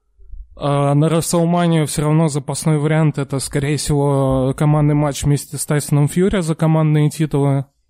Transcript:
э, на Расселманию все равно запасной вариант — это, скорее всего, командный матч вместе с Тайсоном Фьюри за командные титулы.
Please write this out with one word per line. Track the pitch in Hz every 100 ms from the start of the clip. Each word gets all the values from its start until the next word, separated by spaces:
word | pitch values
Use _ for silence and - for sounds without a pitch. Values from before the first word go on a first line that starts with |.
| _ - - - - -
э, | 143 143 143
на | 143 156
Расселманию | 165 147 170 170 175 175 165 147
все | -
равно | 151 156 165
запасной | 139 123 139 160 156
вариант — | 147 156 156 143
это, | 135 135
скорее | - 147 135 151
всего, | - 147 143 139 135 131 131 135
командный | 151 151 147
матч | 147 147 139
вместе | 143 143 - 139
с | -
Тайсоном | 151 - 147 147
Фьюри | 175 190 208
за | 160
командные | 160 160 156 156 151 151
титулы. | - 156 143 139 139 135 _